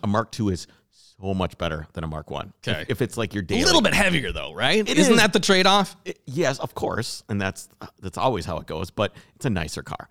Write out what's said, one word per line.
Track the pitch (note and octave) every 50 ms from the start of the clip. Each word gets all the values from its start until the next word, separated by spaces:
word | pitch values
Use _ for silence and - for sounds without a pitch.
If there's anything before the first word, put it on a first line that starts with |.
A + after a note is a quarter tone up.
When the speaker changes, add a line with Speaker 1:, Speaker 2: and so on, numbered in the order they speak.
Speaker 1:
a | -
Mark | G2+ G2+ A2 A2 -
two | - - A2
is | G2+ F2+ E2+ - - _ _ _ _
so | _ _ _ _ _ - F#2+ G2 G2
much | F#2 F2+ E2+ -
better | - F2+ E2 D#2 D#2+ D#2 -
than | _ F#2 D#2+
a |
Mark | D#2+ D#2 D#2 D2 -
one. | D2 C#2 - - - _ -
Speaker 2:
Okay. | B2 F2+ D2+ E2
Speaker 1:
If, | -
if | B2 -
it's, | B2 G#2+ -
like, | A#2 A2 - -
your | G#2 F#2
Speaker 2:
A |
Speaker 1:
daily. | D#2+ G3 A3+ -
Speaker 2:
little | F#4 F4+ D#4+
bit | A3 - -
heavier, | - G3+ F#3 F3 D3+ A2 F2+
though, | F2 D#2 C#2 D2 D#2
right? | F#2+ A#2 C3+ F3 A3 G#3+ G#3
Speaker 1:
It | -
Speaker 2:
Isn't | D#4 D4 C4 A#3
Speaker 1:
is. | A#3
Speaker 2:
that | G#3 G#3 E3+
the | A3
trade-off? | D#3 - F#3+ F#3 F#3 F#3+ G3 G3+ G3 - - - _
Speaker 1:
It, | - - - _
yes, | D3 B2+ D#3 E3 C3 C3+ -
of | D#3+ - -
course, | - - - F2+ G2 B2 - - - -
and | - G#2+ G2+
that's, | G2 F#2+ - - - - _ _ F#2 - _ _
that's | - F#2 -
always | E2+ G2+ E3 F#3 F#3+ -
how | E2+ E2 D#2
it | -
goes. | - E2 D#2+ F#2+ -
But | - - G#2 F#2+ - - - _ _
it's | _ -
a | C#3
nicer | G#2 F2 - D#2+ - D2+ -
car. | - - - - -